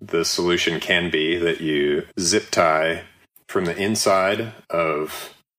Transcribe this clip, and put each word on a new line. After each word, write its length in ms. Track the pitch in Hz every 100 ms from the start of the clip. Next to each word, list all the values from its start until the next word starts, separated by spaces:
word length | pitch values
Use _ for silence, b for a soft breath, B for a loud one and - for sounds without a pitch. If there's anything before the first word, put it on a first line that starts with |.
The 240 | 101 85
solution 560 | 82 - 87 85 85 80
can 280 | - 90 87
be 280 | 78 78 87
that 220 | 85 -
you 460 | 80 73 73 76 - -
zip 320 | 87 104 -
tie 540 | - 85 78 80 82 - _ _ _ -
from 160 | 98
the 120 | 90 82
inside 760 | 98 107 107 95 95 107 113 - -
of 640 | 85 80 76 78 - - - _